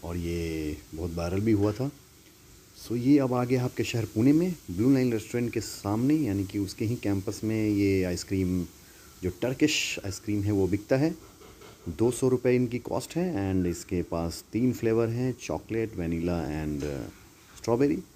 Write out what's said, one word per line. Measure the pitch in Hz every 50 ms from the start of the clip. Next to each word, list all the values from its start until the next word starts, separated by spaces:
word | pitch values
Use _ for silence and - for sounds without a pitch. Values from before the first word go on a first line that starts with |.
| -
और | 85 87
ये | 87 85 85 85 85 82 82 80 80 78 76 73 73 - - 78
बहुत | 78 85 87 82
viral | 85 85 87 90 98
भी | 104 113
हुआ | 110 101 98 104
था। | 101 107 127 143 139 - - - - - - - - - - - - - - - - - - -
So, | 113
ये | 120 123 131 147 143
अब | 135 123 127
आ | 123 123
गया | 120 131 127 123
आपके | 123 - - 113
शहर | - - 117 110
पुणे | 101 - 107 117 135
में, | 147 160 175 185 175 147 - -
Blue | 87 87 110 131 139
लाइन | 131 127 127
restaurant | 117 110 107 - - 120 123 117
के | - 113
सामने, | 101 - - - - 101 104 110 120 135 151
यानी | 160 147 110 98 101 98
कि | 95 - 101
उसके | 101 98 - - 117
ही | 107 123
campus | 120 - 104 101 98 95 - 104 - -
में | 107 110 110 107 107
ये | 104 101 101 98 98 95 92
आइसक्रीम, | 90 90 87 - - 101 95 95 90 92 92 87 - - - - - - - - - - -
जो | - 90
Turkish | - - - 123 135 - 151 147 - - - - - - -
आइसक्रीम | 101 95 - - 104 104 104
है, | 98 104
वो | 104 98 95
बिकता | 90 92 101 - - 135
है। | 131 143 165 175 - - - - - - - - - - - - - - 90
दो | 82 - 110 120
सौ | 123 - - 127
रुपये | 127 123 - 127 123
इनकी | 123 123 113 113 123
cost | - - - 120 - - -
है | 160 180 185 160 98 98 95 95
and | 92 90
इसके | 87 85 - - - 95 90
पास | 82 - 87 85 85 85 82 - - -
तीन | - 104 123 127
flavor | 117 - - 113 113 113 117 113
हैं, | 117 120 127 127 123 123
chocolate, | - - 78 - - - 107 113 113 110 110
vanilla | 92 85 82 85 82 82 87 87 85 78 67 76 78 78
and, | 76 76 71
uh, | 69 73 71 67 57 - - - - - - - - - -
strawberry। | - - - 117 120 139 143 156 185 - - -